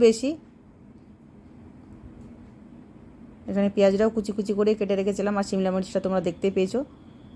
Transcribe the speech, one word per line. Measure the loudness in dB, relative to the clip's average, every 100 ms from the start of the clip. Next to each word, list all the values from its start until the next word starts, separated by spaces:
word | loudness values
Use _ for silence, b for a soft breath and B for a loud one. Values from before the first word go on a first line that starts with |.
বেশি, | 4 4 -2 -6 -12 -20 -20 -20 -20 -20 -20 -20 -20 -20 -20 -20 -20 -20 -20 -20 -20 -20 -20 -20 -20 -20 -20 -20 -20 -20 -20 -20 -20 -14 -4
এখানে | 0 2
পেঁয়াজটাও | 4 4 4 2
কুচি | 0 -4 -4
কুচি | -2 0
করে | 2
কেটে | 2 0 0
রেখেছিলাম। | 0 -2 -2 -2
আর | -2
শিমলা | -2 0
মির্চটা | -2 -2 -4 -2
তোমরা | -2 -2
দেখতেই | -2 -2 0
পেয়েছো | 0 -2 -6 -12 -20 -20 -20